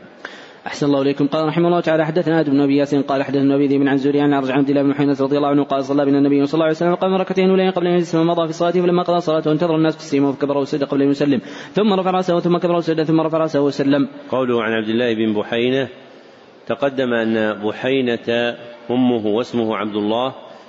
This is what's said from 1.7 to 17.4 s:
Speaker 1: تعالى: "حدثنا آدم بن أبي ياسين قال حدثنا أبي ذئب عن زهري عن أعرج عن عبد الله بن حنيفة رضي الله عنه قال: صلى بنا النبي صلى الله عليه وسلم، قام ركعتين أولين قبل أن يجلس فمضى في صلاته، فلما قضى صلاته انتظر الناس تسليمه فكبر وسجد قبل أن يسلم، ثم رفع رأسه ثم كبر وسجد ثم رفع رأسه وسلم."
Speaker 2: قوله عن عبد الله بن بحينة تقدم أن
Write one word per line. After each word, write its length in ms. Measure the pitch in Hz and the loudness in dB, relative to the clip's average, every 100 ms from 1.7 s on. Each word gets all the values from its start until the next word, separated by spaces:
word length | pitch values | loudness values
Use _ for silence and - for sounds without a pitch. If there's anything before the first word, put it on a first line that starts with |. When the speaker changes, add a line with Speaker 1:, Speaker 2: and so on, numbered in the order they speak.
| 175 | 2
Speaker 1:
تعالى: 260 | 165 156 156 | 2 0 0
"حدثنا 340 | 165 156 160 | 0 0 0
آدم 120 | 147 | 2
بن 100 | 139 | 2
أبي 160 | 143 139 | 2 2
ياسين 240 | 139 143 | 2 0
قال 220 | 139 135 | 0 -2
حدثنا 320 | 131 139 139 139 | 0 0 2 2
أبي 120 | 143 | 2
ذئب 200 | 139 139 | 2 2
عن 100 | 139 | 2
زهري 240 | 135 143 | 2 2
عن 120 | 147 | 2
أعرج 180 | 139 131 | 0 0
عن 60 | 135 | 0
عبد 120 | 139 | 2
الله 140 | 143 | 2
بن 100 | 139 | 2
حنيفة 300 | 139 143 135 | 0 0 0
رضي 140 | 135 143 | 0 0
الله 100 | 143 | 2
عنه 160 | 143 | 0
قال: 220 | 139 139 131 | 0 -2 -2
صلى 200 | 143 139 | 0 2
بنا 120 | 139 | 2
النبي 280 | 139 143 143 | 2 2 2
صلى 80 | |
الله 120 | 156 160 | 0 0
عليه 100 | 160 | 0
وسلم، 200 | 170 175 | 0 0
قام 200 | 185 190 | 0 0
ركعتين 340 | 185 190 190 | 0 0 2
أولين 220 | 190 185 | 4 2
قبل 160 | 185 175 | 0 0
أن 60 | |
يجلس 220 | 175 170 165 | 0 0 0
فمضى 320 | 165 170 160 | 0 0 -2
في 60 | |
صلاته، 280 | 160 175 180 | -2 0 2
فلما 220 | 175 175 | 2 0
قضى 160 | 175 175 | 0 0
صلاته 320 | 170 156 156 | 0 0 0
انتظر 240 | 156 175 160 | 0 0 2
الناس 220 | 160 156 | 0 -2
تسليمه 340 | - 139 143 | -4 0 0
فكبر 260 | 131 143 143 | 0 -2 -2
وسجد 260 | 135 147 | -2 -2
قبل 180 | 135 143 | -2 2
أن 80 | 139 | 2
يسلم، 320 | 139 143 123 - - - | 2 2 0 -2 -14 -6
ثم 200 | 185 214 | 0 2
رفع 180 | 190 185 | 2 0
رأسه 280 | 185 185 175 | 0 0 0
ثم 180 | 170 170 | 2 0
كبر 180 | 175 170 | 0 0
وسجد 280 | 160 160 | 0 0
ثم 180 | 156 160 | 2 2
رفع 160 | 156 160 | 2 0
رأسه 240 | 160 143 | 0 2
وسلم." 460 | 143 135 139 143 131 - - | 0 0 2 2 0 -6 -6
Speaker 2:
قوله 320 | 123 127 120 | -2 0 0
عن 100 | 110 | 0
عبد 160 | 113 110 | 0 0
الله 240 | 113 123 | 0 0
بن 200 | 110 110 | 0 0
بحينة 540 | 107 - 117 123 131 127 - - - - - - - - | 0 -2 -2 0 0 -4 -10 -20 -20 -20 -20 -20 -20 -10
تقدم 460 | 117 139 127 127 | -4 -2 -2 0
أن 400 | 117 113 113 | 0 0 0